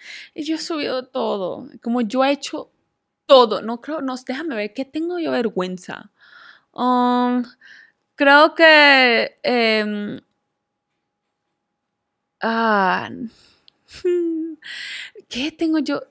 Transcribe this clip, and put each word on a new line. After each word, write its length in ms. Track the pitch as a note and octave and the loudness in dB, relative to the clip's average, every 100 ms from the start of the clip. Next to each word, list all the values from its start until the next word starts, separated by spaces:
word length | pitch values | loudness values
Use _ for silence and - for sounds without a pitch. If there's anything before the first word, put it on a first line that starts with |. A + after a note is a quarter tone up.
| - - - | -20 -20 -18
yo 200 | - D4 | -12 -6
he 40 | D#4+ | -6
subido 480 | - D#4+ C#4+ B3+ B3+ | -6 -6 -6 -6 -8
todo. 640 | C4 A3+ G#3 F3+ - - - | -6 -4 -4 -6 -8 -14 -12
Como 180 | A#3 B3 | -6 -4
yo 240 | A3 B3+ | -2 0
he 60 | C4 | 0
hecho 380 | C#4+ - D4+ - _ _ _ _ _ - | 0 -6 -12 -14 _ _ _ _ _ 4
todo. 340 | C4+ A#3 G3+ | 6 6 0
No 180 | A3 A#3 | -6 -10
creo, 180 | B3+ D#4 | -8 -8
no, 140 | C4+ B3+ - | -8 -10 -10
déjame 280 | C4 E4 A3+ | -10 -8 -6
ver, 160 | G#3 | -8
¿qué 120 | - | -8
tengo 340 | C4+ D#4 E4 F4+ | -10 -8 -6 -6
yo 120 | D4+ | -4
vergüenza? 800 | B3+ A#3 - F#3 F3+ - - - _ - - - - _ | -2 -4 -4 -6 -8 -12 -16 -16 _ -20 -20 -20 -20 _
Um, 720 | - B3 B3 B3 B3 B3 B3 B3 _ - - - _ _ - | -4 0 0 0 0 0 -2 -4 _ -20 -20 -20 _ _ 0
creo 380 | C#4 C#4+ D#4 D#4 | 6 8 6 6
que, 840 | D#4+ D#4 C#4+ C4+ B3+ A3+ G#3+ _ | 8 8 8 6 4 2 -2 _
em, 760 | - B3 A3+ A3 G#3+ G#3 G#3 G3 _ _ _ _ _ _ _ _ _ _ _ _ _ _ _ _ _ _ _ _ _ - | -2 0 2 0 -2 -6 -8 -12 _ _ _ _ _ _ _ _ _ _ _ _ _ _ _ _ _ _ _ _ _ -8
ah, 680 | G#3+ A3+ A3+ G#3 F#3 F#3 - - A3+ _ _ _ _ _ _ | -4 0 2 2 2 0 -4 -12 -14 _ _ _ _ _ _
<laughs> 720 | - F4+ F4 E4+ D#4+ E4 D#4 - - - - - - - | -6 -2 0 -2 -4 -8 -12 -16 -16 -14 -14 -16 -20 -12
¿qué 240 | A#3+ D4 | -8 -8
tengo 260 | D#4 E4 D#4 | -4 -2 0
yo? 240 | C4+ C#4+ - | -2 -6 -8